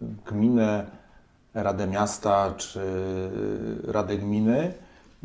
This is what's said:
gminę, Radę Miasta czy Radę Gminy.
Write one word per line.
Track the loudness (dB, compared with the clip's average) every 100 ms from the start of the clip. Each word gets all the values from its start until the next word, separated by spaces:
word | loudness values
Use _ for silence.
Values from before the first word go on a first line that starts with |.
| -10 -10 -6
gminę, | 2 4 6 4 2 -4 -12 -20 -20 _ _ _
Radę | -4 -2 0 0
Miasta | 0 0 0 2 4 2 -2
czy | -8 -6 -4 -2 -2 -4 -4 -4 -4 -4 -6 -6 -2
Radę | -2 0 -2
Gminy. | 0 2 4 4 2 -4 -14 -20 -20 -8